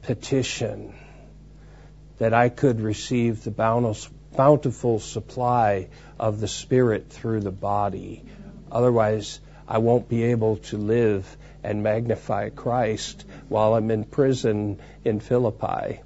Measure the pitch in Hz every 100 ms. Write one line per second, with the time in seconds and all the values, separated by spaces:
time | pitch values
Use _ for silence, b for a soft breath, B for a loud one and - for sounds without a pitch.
0 | - 120 - 135 120 - 117 - - -
1 | B B B B - B B B B B
2 | B - 113 113 123 123 143 113 110 104
3 | - 123 117 110 - 110 113 117 120 107
4 | - - - - 139 143 135 113 123 110
5 | - 113 - - 123 123 107 101 87 B
6 | B B 113 107 104 - - 127 123 107
7 | - - 113 110 101 95 98 104 101 95
8 | 95 117 - B B B - 113 123 117
9 | 107 107 98 - B B B 110 117 120
10 | - 117 117 120 110 107 - 107 104 117
11 | 113 101 98 - B B 104 104 104 110
12 | 117 110 - 101 104 - 123 123 110 107
13 | - - - B B 104 107 113 110 110
14 | 117 - 135 123 120 104 104 98 B B
15 | 123 107 - 123 120 - - - - -